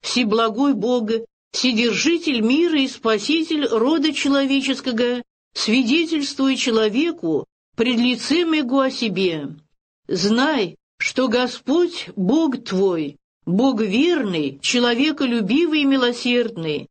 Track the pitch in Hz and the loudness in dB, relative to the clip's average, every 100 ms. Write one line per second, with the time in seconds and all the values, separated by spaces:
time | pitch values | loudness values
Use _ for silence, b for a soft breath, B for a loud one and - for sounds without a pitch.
0 | - 240 226 220 226 214 285 220 214 247 | -2 -2 0 2 0 2 0 2 0 0
1 | 214 226 226 _ _ - 254 220 240 190 | 0 -4 -6 _ _ -2 0 2 0 0
2 | 302 339 330 247 220 277 339 311 262 - | 0 0 0 0 2 2 2 2 0 -2
3 | 226 214 214 320 320 311 269 220 247 320 | 0 0 0 -2 0 -2 0 2 2 2
4 | 302 285 285 277 269 277 262 262 262 226 | 0 0 0 2 2 0 0 -4 -4 -2
5 | 240 247 - _ _ - - 240 226 311 | -2 -2 -8 _ _ -6 0 2 2 2
6 | 320 320 277 - 269 262 254 220 220 220 | 2 -2 -4 -2 0 0 0 2 2 0
7 | 339 330 170 147 - _ _ - 233 233 | -2 -2 -2 -2 -4 _ _ -2 0 2
8 | 247 240 - 320 339 311 247 269 262 262 | 2 0 0 0 2 0 2 0 0 -2
9 | 226 185 185 160 143 - _ _ _ _ | -4 0 -2 -2 -8 -12 _ _ _ _
10 | - 180 196 226 285 285 185 - _ _ | -6 -2 2 2 2 0 -2 -6 _ _
11 | - - 254 240 247 - - 311 349 - | -4 -2 0 0 0 -4 -2 0 0 -4
12 | - - 185 302 320 240 - 185 196 170 | -12 -4 0 2 2 -2 -4 0 0 0
13 | 143 - _ _ - 185 269 220 220 214 | -6 -10 _ _ -2 2 2 2 0 2
14 | 330 330 214 170 143 135 - 247 240 233 | 2 2 -2 -2 -4 -4 -2 0 2 2
15 | 302 302 262 240 185 269 339 302 277 269 | 0 0 -2 -2 0 0 2 0 2 2
16 | 240 240 247 247 233 175 160 147 131 | 0 -2 0 0 -2 -4 -6 -6 -8